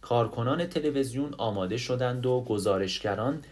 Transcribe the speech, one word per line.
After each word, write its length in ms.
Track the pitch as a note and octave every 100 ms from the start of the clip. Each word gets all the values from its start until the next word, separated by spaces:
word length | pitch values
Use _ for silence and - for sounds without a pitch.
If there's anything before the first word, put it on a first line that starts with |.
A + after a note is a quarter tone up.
کارکنان 640 | - A#2+ A2 - A#2+ D#3 F3
تلویزیون 680 | D#3+ D3 C#3 C3+ B2 C#3+ -
آماده 400 | A2+ G2+ F#2 A2+
شدند 480 | - B2+ B2 B2+ B2
و 200 | B2+ A#2+
گزارشگران 920 | G#2 G2 F#2+ F#2+ - G#2 G2 A#2 D#3 -